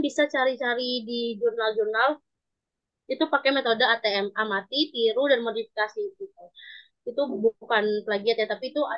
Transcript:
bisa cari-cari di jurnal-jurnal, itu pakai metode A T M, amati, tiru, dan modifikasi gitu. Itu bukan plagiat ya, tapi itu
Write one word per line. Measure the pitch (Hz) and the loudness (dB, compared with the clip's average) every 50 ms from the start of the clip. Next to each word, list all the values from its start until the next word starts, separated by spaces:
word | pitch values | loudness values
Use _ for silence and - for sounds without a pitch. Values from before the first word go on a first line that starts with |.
| 294 | 6
bisa | 285 - 302 294 294 | 4 2 2 0 2
cari-cari | - 269 254 262 254 233 262 240 233 247 254 247 247 247 220 233 | 2 2 2 2 0 0 -2 -2 -2 -2 -2 -2 -4 -4 -4 -4
di | 240 233 233 233 220 196 | -4 -4 -4 -4 -4 0
jurnal-jurnal, | 233 226 220 233 220 220 208 220 208 214 220 220 254 294 302 - _ _ _ _ _ _ _ _ _ _ _ _ _ _ _ _ _ - 262 | -2 -2 0 0 -2 0 0 0 -2 0 2 2 2 2 2 -2 _ _ _ _ _ _ _ _ _ _ _ _ _ _ _ _ _ -8 -2
itu | - 320 311 294 | -2 0 2 2
pakai | 277 - 269 277 | 2 2 2 2
metode | 269 262 233 226 220 247 | 2 2 2 2 2 4
A | 226 226 226 - | 2 2 2 0
T | 208 | -2
M, | 202 196 202 196 - | 0 0 -2 -2 -2
amati, | 208 220 214 196 196 196 - 254 285 311 - - | -4 -2 -2 -2 -4 -4 -4 -4 -4 -4 -2 0
tiru, | 233 226 220 220 247 285 277 | 0 2 2 2 2 4 4
dan | 262 233 233 | 4 2 2
modifikasi | 226 214 226 220 _ - 214 214 214 - - - 392 - - | -4 -4 -4 -8 _ -4 -4 -4 -4 -4 -6 -6 -6 -8 -12
gitu. | 392 392 _ - 359 359 _ - - - - - - _ _ _ - | -16 -16 _ -20 -20 -20 _ -20 -20 -20 -20 -20 -20 _ _ _ -12
Itu | 240 - 277 285 | -6 -2 -2 -2
bukan | 247 - 214 214 226 - _ 220 - 226 208 214 214 208 208 185 | -2 -2 2 2 0 0 _ -4 0 2 2 2 2 -2 -2 -2
plagiat | 220 202 202 202 233 226 220 | -2 -4 0 0 0 0 0
ya, | 214 214 | 0 -2
tapi | 208 - 254 254 - | -4 -6 -6 -6 -2
itu | 294 277 - 226 | -2 -2 -2 -4